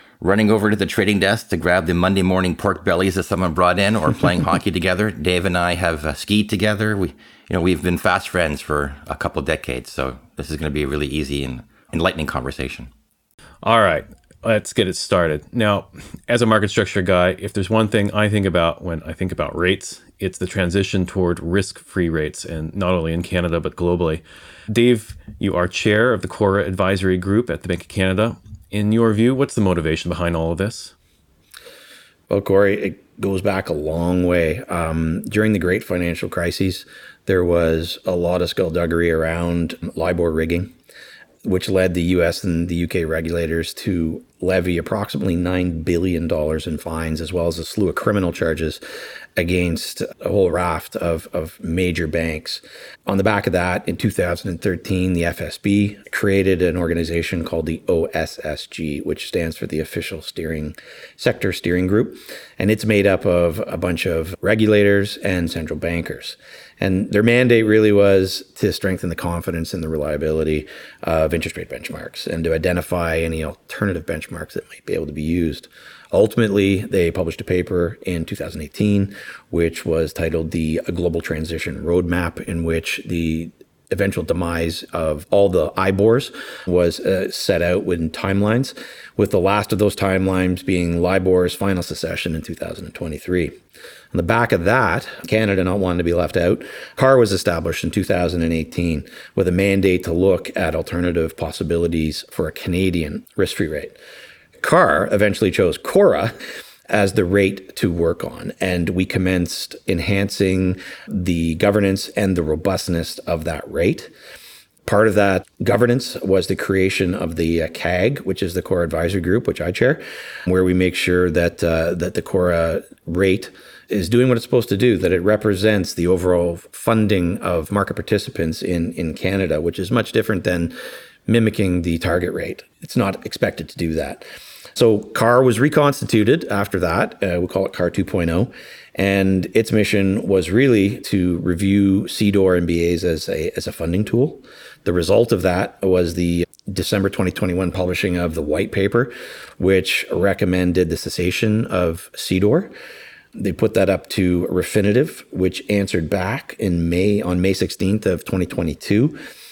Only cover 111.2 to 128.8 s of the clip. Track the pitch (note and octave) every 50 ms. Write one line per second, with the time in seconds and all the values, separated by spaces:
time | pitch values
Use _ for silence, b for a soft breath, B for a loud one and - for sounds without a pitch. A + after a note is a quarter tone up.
111.2 | F2+ F2+ F2+ E2+ E2 E2 E2 D#2 - G#2 G2+ G#2+ G2+ G2 F#2+ G2 - - - -
112.2 | G#2 F#2+ F#2 F2+ E2 D2+ D#2 D#2 D#2+ G2 F#2+ F2+ - - F2 E2+ E2 - - -
113.2 | - - E2+ D#2+ D#2 E2 D#2+ D2 - - - C#2+ E2 G2 D#3+ - - - B B
114.2 | B B B B B B B B B B _ _ _ - - G#2 A2 A2+ G2 G#2
115.2 | G2+ G2 F#2+ F#2 - - _ - - F#2+ G#2 G#2+ B2 A#2 A#2+ C3 B2 - - -
116.2 | - F#2+ F#2+ F#2+ F2 - G2 - - - F#2+ F#2+ F#2+ F#2+ - - G2 F2+ F2+ -
117.2 | F2 E2 E2 D#2+ E2 E2 E2 E2 D#2+ D#2 - - - E2 F2+ F2+ F#2 A#2+ C#3+ -
118.2 | - F#2 F#2 - - F2 F2 F#2 E2+ - F#2+ F2+ E2+ D#2+ D#2+ D#2+ E2+ E2+ F#2+ G2
119.2 | E2+ F2 F2+ D#2+ - - - - E2 E2+ F#2 - A#2 B2+ - B B B B B
120.2 | B B B B B F2+ F2+ F#2 F#2 F#2 F2+ F#2 F#2 F2+ E2+ - - - F2+ F2+
121.2 | F2+ F2+ D#2+ F2 E2+ E2+ - - - E2+ D#2+ D#2+ E2 E2+ F2+ F2+ E2+ F2+ - -
122.2 | E2+ - - F#2+ F2+ F2+ F2 E2 E2 E2 D#2+ - - - - - _ - E2+ F2
123.2 | G2 F#2+ F#2 - - - B B B B B B B - - G#2 F2+ - A2+ A#2+
124.2 | B2+ C3 B2 A2+ - - - B2 A2+ - G#2 G2 A#2 B2 A2 F2 E2 F2 F2+ F2+
125.2 | F2 G2 G#2+ G#2 - G#2+ G2+ F#2 G2 G#2+ G#2+ G2+ F2+ - - - E2+ F2 F#2 F2+
126.2 | F2 F#2 F2+ F2 F2 F2 E2+ E2+ - - - - - - A2+ A2 G#2+ G2+ G#2 F#2+
127.2 | F2 E2+ F#2 - - F2 F2+ E2+ D#2 - G2+ G2+ G2 - - - - - G#2+ G2+
128.2 | - - - - E2+ D#2+ D#2 - - - F2+ E2+